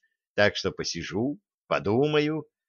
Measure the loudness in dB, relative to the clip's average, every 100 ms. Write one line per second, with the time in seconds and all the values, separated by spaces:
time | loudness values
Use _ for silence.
0 | _ _ _ 2 2 2 -6 -4 -8 -6
1 | -6 -2 -2 -4 _ _ -2 -2 2 2
2 | 2 2 0 -2 -8 _